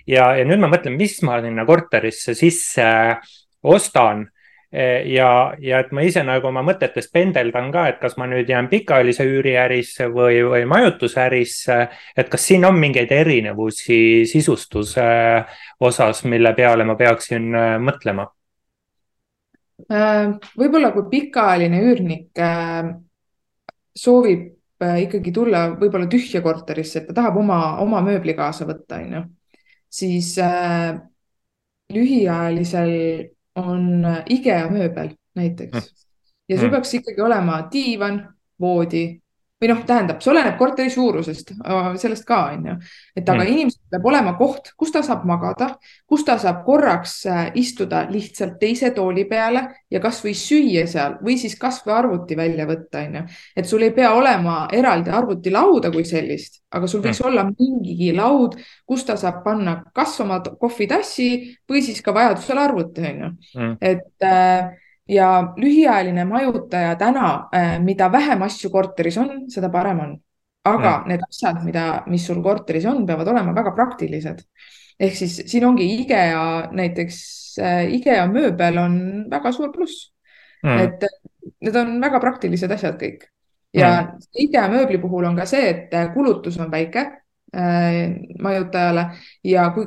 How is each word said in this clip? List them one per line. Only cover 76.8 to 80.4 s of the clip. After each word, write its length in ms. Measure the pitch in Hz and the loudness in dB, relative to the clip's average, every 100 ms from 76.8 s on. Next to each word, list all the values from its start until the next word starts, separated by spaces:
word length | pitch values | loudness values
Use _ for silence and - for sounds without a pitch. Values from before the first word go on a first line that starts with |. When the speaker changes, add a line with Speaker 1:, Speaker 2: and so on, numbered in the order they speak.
| 175 175 170 - - - - - | -4 -4 -8 -10 -18 -20 -14 -6
Speaker 2:
äh, 340 | 185 175 175 | -2 0 0
ikea 340 | 247 277 214 180 | 0 2 2 2
mööbel 500 | 240 262 175 175 170 | 2 0 2 0 2
on 480 | 175 175 185 202 214 | 0 0 -2 -8 -6
väga 220 | 277 294 | -4 -4
suur 180 | 247 294 | -4 -6
pluss. 400 | 349 330 - - _ _ _ | -4 -6 -8 -20 _ _ _